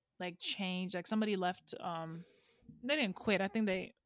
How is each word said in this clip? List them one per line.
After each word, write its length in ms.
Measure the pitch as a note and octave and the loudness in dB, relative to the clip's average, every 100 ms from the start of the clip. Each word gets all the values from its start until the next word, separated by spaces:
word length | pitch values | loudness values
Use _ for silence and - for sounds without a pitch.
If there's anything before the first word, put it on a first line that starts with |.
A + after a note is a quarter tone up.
| _ _ | _ _
like, 160 | F3+ F3 | -6 -4
change. 560 | - - F#3+ F#3 F#3 | -4 -2 -2 0 -2
Like, 120 | F#3 E3+ | -4 0
somebody 300 | A3 G#3+ G3 | 2 2 4
left, 380 | F3+ F#3 - - | 2 0 -6 -6
um, 440 | F#3 E3 E3 E3 E3+ - _ _ - - | -4 -4 -6 -8 -12 -20 _ _ -20 -10
they 140 | A#3+ D4+ | 0 2
didn't 200 | A3+ F3+ | 2 0
quit. 240 | - F#3+ | 2 4
I 80 | F#3+ | 4
think 180 | A3+ G#3+ | 2 2
they, 280 | F#3 - - | 2 -2 -12